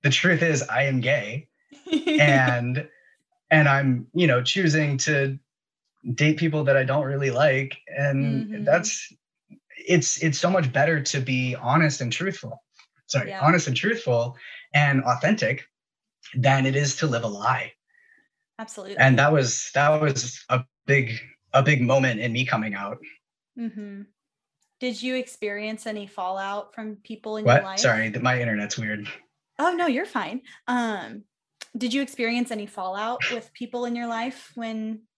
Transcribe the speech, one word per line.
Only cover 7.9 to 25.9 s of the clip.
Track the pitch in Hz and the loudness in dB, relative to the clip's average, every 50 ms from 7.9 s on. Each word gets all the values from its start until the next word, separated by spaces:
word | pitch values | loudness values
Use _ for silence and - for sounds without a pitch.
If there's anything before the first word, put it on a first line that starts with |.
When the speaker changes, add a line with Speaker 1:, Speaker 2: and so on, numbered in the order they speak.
| - - 139 143 139 135 139 143 143 - - | -4 -2 0 0 2 2 2 2 0 -2 -2
Speaker 2:
Mm-hmm. | 208 214 208 104 | -4 -6 -2 2
Speaker 1:
that's, | 139 147 - 220 - - - - - - _ _ _ _ _ _ _ - _ _ _ - - - | 4 4 4 2 -2 -6 -6 -10 -14 -20 _ _ _ _ _ _ _ -20 _ _ _ -20 -16 0
it's, | - 175 165 131 - - - - | 4 4 4 4 2 -2 0 0
it's | 160 139 - | 0 0 2
so | - 170 | 0 2
much | 190 185 165 127 | 2 2 2 2
better | 117 151 147 160 165 147 | 2 2 2 4 2 0
to | 139 - - 143 | 0 -2 -4 -4
be | 127 127 131 127 127 127 123 | -2 -2 -2 0 0 -2 -4
honest | - - 120 135 160 165 147 135 - | -4 -2 2 4 4 4 2 2 -2
and | 135 117 117 | -4 -4 -4
truthful. | - 175 190 180 - - 110 113 - _ _ _ _ _ _ _ _ _ | -4 -4 -4 -6 -6 -12 -14 -16 -16 _ _ _ _ _ _ _ _ _
Sorry, | - 196 180 - - | -2 -2 -2 -2 -2
Speaker 2:
Yeah. | 196 - | -6 2
Speaker 1:
honest | - 156 175 175 - | 4 4 4 4 2
and | 147 127 | 0 -2
truthful | - - 208 233 226 - 131 120 117 117 123 - - - - - - - _ - | 0 0 0 0 0 0 0 2 2 0 -2 -6 -12 -18 -18 -18 -18 -18 _ 4
and | 143 147 143 139 131 127 | 4 4 6 4 4 4
authentic | 123 123 127 - 175 214 214 - 110 - - - _ _ _ _ _ _ _ _ _ _ _ _ - - | 2 0 2 4 2 2 2 2 -2 -2 -4 -8 _ _ _ _ _ _ _ _ _ _ _ _ -8 -4
than | 127 120 135 135 135 131 | 2 4 4 4 4 4
it | 135 131 | 2 2
is | 143 143 135 - | 2 0 0 0
to | - 165 | 0 0
live | 151 123 113 113 | 0 0 0 -2
a | |
lie. | 110 104 101 107 120 127 - - - - _ _ _ _ _ _ _ _ _ _ _ _ _ _ _ _ - | -4 -6 -2 0 0 0 0 -2 -8 -12 _ _ _ _ _ _ _ _ _ _ _ _ _ _ _ _ -16
Speaker 2:
Absolutely. | 226 - - - 190 190 202 | -16 -14 -14 -16 -12 -12 0
Speaker 1:
And | - 131 135 131 | 4 6 6 6
that | 127 139 147 156 | 6 6 6 6
was, | 147 127 117 - - - - - | 4 2 2 -2 -4 -6 -2 0
that | 135 143 151 151 151 | 2 4 4 4 4
was | 156 147 135 131 120 - - - - _ | 2 0 0 -2 -4 -8 -10 -14 -4 _
a | 123 123 123 _ _ _ _ | -2 -2 -2 _ _ _ _
big, | - 139 139 123 113 113 113 - - _ _ _ _ - | 2 2 2 2 0 -4 -8 -10 -16 _ _ _ _ 2
a | 131 131 | 4 6
big | 147 147 123 | 6 4 4
moment | 123 120 131 135 131 127 117 104 | 4 4 4 4 4 2 0 0
in | 117 123 | -4 -4
me | 113 123 127 | -2 -2 -2
coming | - 123 110 107 107 101 | 0 -2 -2 -2 -4 -6
out. | 98 101 101 - - - - - _ _ _ _ _ _ _ _ 254 | -6 -8 -8 -10 -12 -14 -20 -20 _ _ _ _ _ _ _ _ -10
Speaker 2:
Mm-hmm. | 233 226 - 208 208 202 202 196 202 _ _ _ _ _ _ _ _ _ _ _ _ _ _ _ | -10 -8 -8 -10 -14 -12 -14 -16 -16 _ _ _ _ _ _ _ _ _ _ _ _ _ _ _
Did | 262 254 233 - | -6 -6 -6 -6
you | - 254 254 | -6 -4 -4
experience | 254 254 - - - 220 208 202 208 214 214 220 214 - | -4 -6 -8 -10 -8 -8 -6 -6 -6 -6 -8 -8 -8 -8
any | 226 | -10